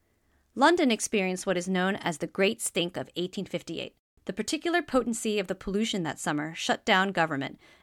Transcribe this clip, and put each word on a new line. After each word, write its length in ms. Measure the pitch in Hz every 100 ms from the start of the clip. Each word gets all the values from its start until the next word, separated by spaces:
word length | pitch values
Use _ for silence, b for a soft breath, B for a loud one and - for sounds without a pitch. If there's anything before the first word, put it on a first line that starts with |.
| _ _ _ _ _
London 380 | - 285 349 294
experienced 540 | 214 - 214 185 185 -
what 100 | 180
is 120 | 175
known 280 | 185 185 196
as 220 | - 151
the 100 | 165
Great 320 | - 196 226
Stink 360 | - - 170 -
of 140 | 135 -
eighteen 280 | 180 196
fifty-eight, 500 | 185 175 - 160 - - _ _
the 80 | -
particular 500 | 190 214 311 339 339
potency 560 | - 262 240 226 226 208
of 80 | 190
the 80 |
pollution 480 | 185 - 196 220 202
that 160 | 156 -
summer 340 | - 147 156
shut 300 | 165 - -
down 280 | - 190 196
government 460 | 190 160 143 135 - b b